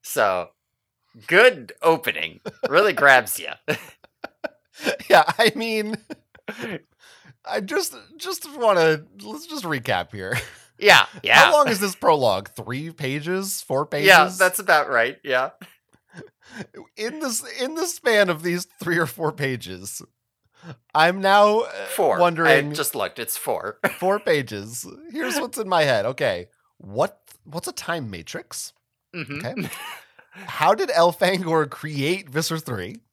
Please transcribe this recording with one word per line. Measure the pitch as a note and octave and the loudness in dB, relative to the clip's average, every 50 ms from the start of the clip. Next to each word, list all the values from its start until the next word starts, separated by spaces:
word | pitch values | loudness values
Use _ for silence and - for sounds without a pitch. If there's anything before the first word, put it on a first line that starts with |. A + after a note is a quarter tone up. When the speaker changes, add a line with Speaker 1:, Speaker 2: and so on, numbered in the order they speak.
Speaker 1:
So, | _ - - D3 A2 G2 F#2 F2+ E2+ D#2+ _ _ _ _ _ _ _ _ _ _ _ _ _ A#2 G2+ - | _ -6 0 0 2 2 2 -2 -6 -8 _ _ _ _ _ _ _ _ _ _ _ _ _ -20 -6 2
good | E3 F#3+ A#3 B3+ G#3 D3 A#2 F#2+ - _ | 6 8 8 6 6 2 -14 -18 -12 _
opening. | - E3 E3 D#3 - - - D#2 E2 E2 E2 - _ - - _ - - | 2 2 2 2 0 -4 -4 -4 -8 -8 -10 -12 _ -16 -10 _ -6 2
Really | C3+ E3+ G#3 G#3 | 2 4 4 2
grabs | - - C#3+ C#3 C3+ B2+ A2+ - - - | 0 2 6 6 6 6 4 0 -8 -10
ya. | E2 D2+ D2+ _ _ - | -10 -12 -14 _ _ -8
<laughs> | D3+ - - - - _ _ _ _ _ - - _ _ - - _ _ _ _ _ - D4+ C4 - - - - | -8 -8 -8 -20 -20 _ _ _ _ _ -20 -20 _ _ -14 -14 _ _ _ _ _ -6 -6 -6 -6 -6 0 4
Speaker 2:
Yeah, | F#3+ F3 D3+ E3 - - | 4 6 6 4 2 2
I | A#3 A#3 A3+ | 2 2 2
mean, | - A3+ A3+ A3 G#3+ G#3+ G#3+ A3 G#3 _ _ - _ _ _ _ - _ - G#3+ A3 A#3+ A3+ F#3 - _ _ _ _ _ - - _ _ - - _ _ | -2 -6 -4 -4 -4 -4 -4 -8 -10 _ _ -20 _ _ _ _ -18 _ -16 -14 -12 -10 -10 -10 -12 _ _ _ _ _ -20 -20 _ _ -20 -20 _ _
I | - G3+ A3 | -6 -6 -6
just, | G3 G3 C#4+ G4 F4 - - A#3+ G3+ _ D#4 D4+ | -6 -4 -4 -4 -4 -4 -10 -14 -20 _ -18 -14
just | - F4+ F#4+ - - D#4 C#4 D4 | -10 -10 -10 -10 -12 -14 -8 0
wanna, | A#3+ A3 G3 F3 D#3+ D#3+ D#3 D3+ D#3 _ _ G3+ | 2 2 4 4 4 2 2 0 -6 _ _ -20
let's | G3+ G#3 A3 D4+ E4 | -16 -14 -14 -14 -14
just | E4+ D#4 C#4+ F#3+ | -12 -12 -10 -6
recap | E3+ D3+ C3 A2 - G#2 F2+ F2 _ | -4 -6 -4 -2 -2 -2 -2 -2 _
here. | - G#2 F#2 F#2+ A#2+ A#2 - - - - - _ _ - | -10 -12 -8 -6 -6 -6 -6 -8 -20 -20 -20 _ _ 2
Speaker 1:
Yeah, | G3 G3+ F3+ C3 - - - F3+ | 6 8 8 8 6 4 -4 -10
yeah. | - - A#2+ | 0 6 8
Speaker 2:
How | - E4 - | 8 8 8
long | D#4 D4 C#4+ B3+ | 8 6 4 4
is | A3+ F3+ | 2 -2
this | G3+ G3 F3+ | -2 -6 -6
prologue? | _ - F3 D#3 D3 B2+ A2+ F#2+ F#2+ G2+ - | _ 2 2 2 4 4 2 2 0 -4 -8
Three | _ - G2+ G2 B2 C3+ D#3 E3 | _ -14 -10 -10 -8 -8 -10 -12
pages? | D#3+ - D3 C3 C3+ D3+ D3 E3 F#3 F#3+ G3 G3 - - | -10 -8 -6 -6 -6 -6 -4 -4 -4 -4 -4 -6 -8 -8
Four | - - C3 C3+ D3+ D#3 | -6 -2 -2 -2 -2 -2
Speaker 1:
Yeah, | - D3 D3 F#3+ F#3 E3+ D3+ | -2 2 6 8 8 8 6
Speaker 2:
pages? | - F#3 F#3 | 4 2 2
Speaker 1:
that's | F#3 F3+ F3+ - | 0 2 2 -2
about | G3 F3+ E3+ D3+ C#3+ - | 0 2 2 2 2 2
right, | C3+ A#2 A2+ B2+ D3 - _ | 0 0 0 0 -2 -8 _
yeah. | C#3+ B2+ B2+ C3 C3+ - _ - _ _ _ _ _ _ _ _ _ _ E3 - - _ _ _ - - A3 - _ _ - - _ _ | -2 0 0 -2 -2 -8 _ -20 _ _ _ _ _ _ _ _ _ _ -20 -20 -20 _ _ _ -20 -16 -16 -16 _ _ -20 -20 _ _
Speaker 2:
In | - G#3+ A#3+ D4+ D#4 | -10 -10 -10 -8 -8
this, | D#4 C4 A3+ G#3+ - A#3+ - B3 | -8 -6 -6 -8 -10 -10 -8 -8
in | B3+ C4+ D#4 | -6 -6 -4
the | E4 F4+ | -6 -6
span | E4+ - - _ B3 A3+ G#3 G3+ F3+ | -6 -6 -4 _ 2 4 4 4 2
of | E3+ D#3 | 0 -2
these | E3 F3+ E3+ F3+ F3 _ _ _ | -2 -2 -2 -2 -6 _ _ _
three | - F3 E3+ E3+ | -4 -2 0 0
or | E3+ | 0
four | - - - E3 D3+ | -2 -4 -4 -4 -4
pages, | D#3 - C#3+ C3+ B2+ A#2 - F2+ F#2+ F#2 F#2+ G2+ - - - _ _ _ _ _ _ _ _ _ _ _ - E3+ C#3 _ _ _ - | -2 -2 -4 -4 -4 -6 -8 -12 -14 -12 -12 -14 -14 -14 -16 _ _ _ _ _ _ _ _ _ _ _ -20 -20 -20 _ _ _ 2
I'm | D3+ D#3+ E3+ F#3 G3 | 2 4 4 2 0
now, | F#3+ G3 G3 G#3 G#3 G#3 G#3 A3 | 2 4 6 6 6 6 4 2
uh, | A#3 - - - - | -2 -4 -8 -12 -10
Speaker 1:
Four. | - - - F#3 C#3+ G3+ E3+ | -8 -2 0 2 2 4 4
Speaker 2:
wondering | F3 F3 E3+ D#3+ E3 D3 C3+ C#3 C#3+ D3 | 2 2 2 2 4 6 6 4 4 -2
Speaker 1:
I | D3 | -4
just | D3 C#3+ - - | -4 -4 -4 -4
looked, | B2 G2+ F2 - - | -4 -6 -6 -6 -10
it's | A#2 - - | -8 -8 -8
four. | - - - A2+ E2 F2+ G2+ G#2+ _ - F#3 | -8 -4 -4 -6 -4 -6 -10 -10 _ -4 -4
<laughs> | - - | -4 -2
Speaker 2:
Four | F3 F#3 G3 G#3 | -2 -2 -2 0
pages. | - - E3 D3 C3 A#2 A2 G2+ G2+ A2 A#2+ A#2+ - F#3 - C#4 D#4 E4+ | 0 0 0 0 -2 -4 -8 -10 -10 -10 -12 -12 -14 -14 -18 -20 -20 -14
Here's | A3+ D4+ - B3+ D#4+ C#4+ | -10 -8 -6 -4 -4 -4
what's | - - - C4+ | -6 -6 -8 -8
in | G#3+ F#3+ | -4 0
my | F#3 E3+ D3+ | 2 2 4
head. | C#3 B2+ G#2+ G2+ | 4 2 0 0
Okay, | A#2 C3 - D3 A#2+ F#2+ F2 F2+ _ _ _ _ _ _ _ | -4 -4 -2 -2 -2 -2 -4 -8 _ _ _ _ _ _ _
what, | - G2 G2+ A2+ D#3 G3 - _ _ _ - _ _ | -20 -10 -4 -4 -4 -4 -4 _ _ _ -20 _ _
what's | - D3 F3 - F4+ | -14 -14 -12 -12 -10
a | |
time | - - - - E3+ E3 C3+ A2 | -12 -12 -8 -8 -6 -6 -6 -10
matrix? | F#2+ E2 D#2+ - - - - _ - - - - _ _ _ _ _ _ _ _ - | -12 -12 -14 -12 -14 -14 -14 _ -14 -14 -14 -16 _ _ _ _ _ _ _ _ -14
Speaker 1:
Mm-hmm. | F3 D3+ - C#3+ C#3+ A#2+ | -14 -12 -10 -12 -10 -10
Speaker 2:
Okay. | A#2+ - A#3+ E3 - - - - - - - - _ _ - _ _ _ | -8 -8 -8 -8 -8 -10 -14 -14 -16 -16 -18 -20 _ _ -20 _ _ _
How | F#3 G3 - - - D3+ E3+ G#3+ | -20 -16 -12 -2 2 4 4 4
did | A3 G4 D4 | 2 0 0
Elfangor | - E3 E3+ F3 E3+ - G3 F3+ F#3+ F3+ F#3 E3 D#3+ D#3+ D3+ C#3 | 4 4 4 4 4 2 0 0 0 0 -2 0 0 0 0 0
create | - - - D#3 D3+ C#3 C3+ D3+ F3+ G3 F#3 C#3+ | -4 -12 -12 -8 -4 -2 0 0 -2 -2 -6 -6
Visser | B2+ D3+ D#3+ - E3 D#3+ | -6 -4 -4 -4 -6 -6
Three? | - - A#2+ G2 F2+ G2+ G3+ A#3 _ _ | -6 -8 -8 -8 -8 -10 -12 -18 _ _